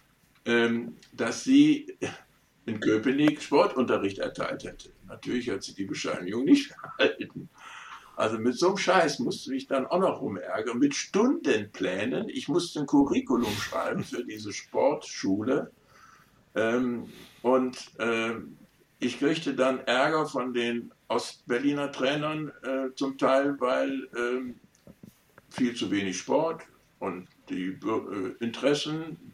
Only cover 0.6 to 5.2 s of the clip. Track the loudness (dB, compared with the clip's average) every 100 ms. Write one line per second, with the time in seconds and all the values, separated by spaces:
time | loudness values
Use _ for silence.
0.6 | 4 0 -4 -12 -14 -4 -4 -2 6 8
1.6 | 8 6 -2 -8 -8 -8 -20 _ _ _
2.6 | -8 -2 2 2 2 2 2 0 2 4
3.6 | 4 2 2 2 0 -4 -6 -4 -6 -6
4.6 | -10 -14 -20 -20 -20 -14